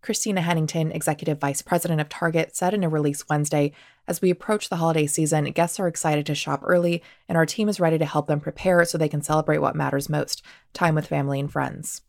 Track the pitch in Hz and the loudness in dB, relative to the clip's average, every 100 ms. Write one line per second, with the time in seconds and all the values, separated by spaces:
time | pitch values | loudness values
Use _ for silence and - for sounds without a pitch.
0 | - 214 220 190 170 165 156 165 160 160 | -4 -4 0 0 0 0 0 0 -2 -2
1 | 160 147 160 147 143 139 - 175 175 160 | -2 -2 -2 -2 -2 -4 0 0 2 0
2 | 147 - 170 160 160 - 180 208 175 156 | -2 -2 0 0 -2 -2 -2 0 0 2
3 | 147 143 - 151 147 151 143 - - _ | 0 -2 -2 -2 0 0 0 -2 -20 _
4 | - 175 185 175 - 208 - 170 165 160 | -8 0 2 0 0 -2 -2 0 2 2
5 | 151 - 156 156 147 151 170 - 185 - | 2 0 2 2 0 0 0 0 -2 -2
6 | 160 151 147 143 - 143 - 175 175 170 | 0 0 -2 -4 -2 -4 2 2 2 -2
7 | - - _ 165 160 - 214 196 165 160 | -6 -20 _ 2 2 2 -2 2 2 2
8 | 151 151 143 147 - - 185 175 165 160 | 0 0 0 -2 -2 -2 2 4 4 2
9 | 156 151 - 156 151 151 143 160 139 139 | 0 -2 0 0 2 2 2 0 -2 -2
10 | 143 151 143 - - - _ - 175 156 | -2 -2 -2 -8 -10 -20 _ 0 2 2
11 | 147 151 139 139 143 143 135 143 151 - | 0 -2 0 -2 -4 -4 -4 -6 -12 -12